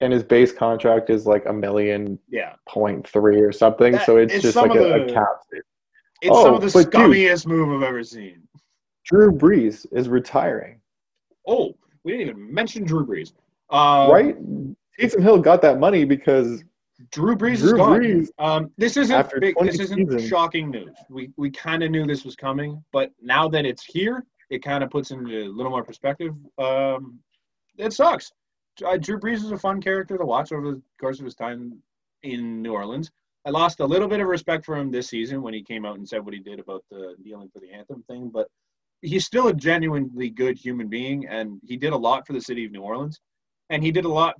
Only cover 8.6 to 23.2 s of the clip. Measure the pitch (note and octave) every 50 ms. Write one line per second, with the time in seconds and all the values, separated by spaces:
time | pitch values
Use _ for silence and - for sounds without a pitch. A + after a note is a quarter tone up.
8.6 | _ _ _ _ _ _ _ _ - - F3 G3+ G#3+ G#3 F3 C3+ D3 E3+ G#3 D#3+
9.6 | A#2 A2 G#2 - - - - B2 B2 B2 B2 B2+ B2+ - - C3+ D3+ E3+ A#2+ A2
10.6 | - - A#2+ A2+ _ _ _ _ _ _ _ _ _ _ _ _ - - A3+ B3+
11.6 | D#3+ G2+ - _ _ _ _ _ - D#3+ A3 B3 F#3+ C3+ A2 G2+ G2+ G#2+ C#3 G3
12.6 | A3+ A3+ - A3+ G3+ E3 D#3+ D#3+ C#3+ A#2+ G2+ D#2+ - - _ _ _ _ _ _
13.6 | _ - C#3+ C#3+ D3 C#3+ C#3+ C#3 C#3 C#3 D#3 F#3+ B3+ D4 - - - - - -
14.6 | C#3 C3+ - - _ _ _ - A#3 A#3 A3+ G3+ F3+ G#3+ A3 F#3 D3+ D3+ F3 F3
15.6 | D#3+ D3+ C3 C3 D3 F#3+ G#3 F3 D3 C3+ C#3 C3+ - D#3+ C3+ C3+ B2 A#2 A#2+ A2
16.6 | - _ _ _ _ _ _ _ B2 - - D3 D#3+ G#3+ A#3+ G3 G#3+ A#3+ B3 A3
17.6 | - G3+ A#3 G#3+ F#3 A3 - A3+ A#3+ A3+ G3 E3+ D#3 - - - D3+ D#3 D#3 D#3
18.6 | D#3+ D#3 _ - A3 A#3+ - C#4 C#4 A3 C4 - - - - C3+ F#3+ G3 E3 E3
19.6 | F3+ F#3 E3+ E3+ G3 F#3 G3 F#3+ F#3+ D3+ C3 A#2 A2+ A2+ F#3+ E3+ E3 E3 - E3
20.6 | D#3 D3 C3 A2 F#2 D#2+ - _ - _ C3 C3 B2+ C3+ - - C#3+ C#3 C3+ -
21.6 | - D#3+ D#3+ E3 E3 D#3+ D#3+ D#3+ D#3 D3 C#3+ C#3 - C#3 - - - C3+ C3+ C#3+
22.6 | D3 D3 D3 D3+ - _ - C3+ C3+ C3+ _ _